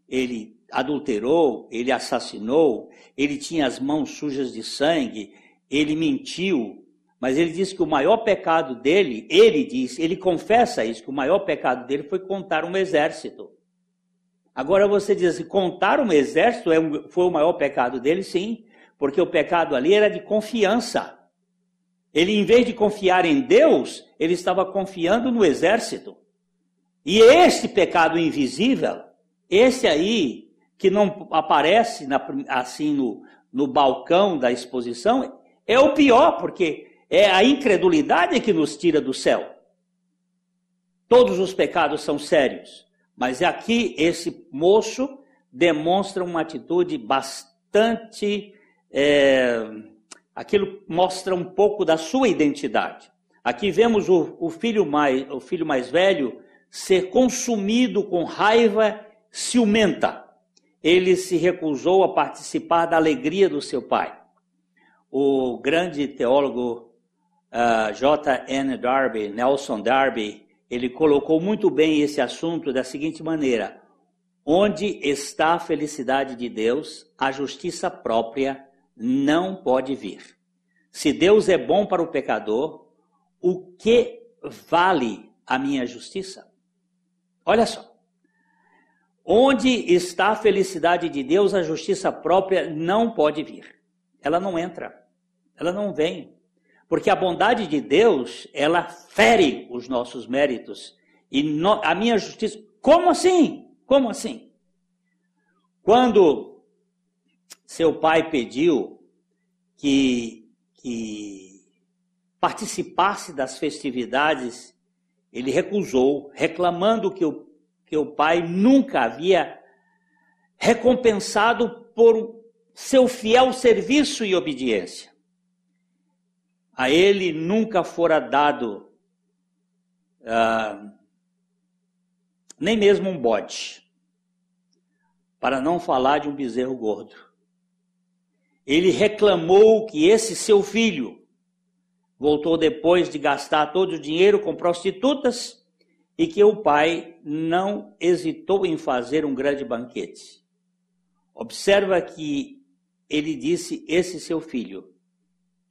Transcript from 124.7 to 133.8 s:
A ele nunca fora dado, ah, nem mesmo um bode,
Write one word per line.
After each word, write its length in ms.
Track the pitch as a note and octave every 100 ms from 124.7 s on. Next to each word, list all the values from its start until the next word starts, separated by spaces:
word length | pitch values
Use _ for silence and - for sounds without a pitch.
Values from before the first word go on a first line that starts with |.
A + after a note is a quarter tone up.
| G#2 - - - _ _ _ _ _ _ _ _ _ _ _ _ _ _ _ _
A 160 | - B2+
ele 440 | D#3+ G3 G3+ F#3
nunca 520 | D#3 E3 G#3+ A3 F#3
fora 340 | E3 - E3+ D#3
dado, 720 | A#2+ C3+ D3 D3 A#2+ G2 - _ _ _ _ _ _ _ _ _ _ _ _ _
ah, 680 | A2+ A2+ A2+ A2+ A2 G2+ G#2 - _ _ _ _ _ _ _ _ _ _ _ _ _ _ _ -
nem 180 | D#3 A3+
mesmo 340 | G3+ F#3+ F#3+
um 80 | E3+
bode, 680 | A#2 G#2+ - - - -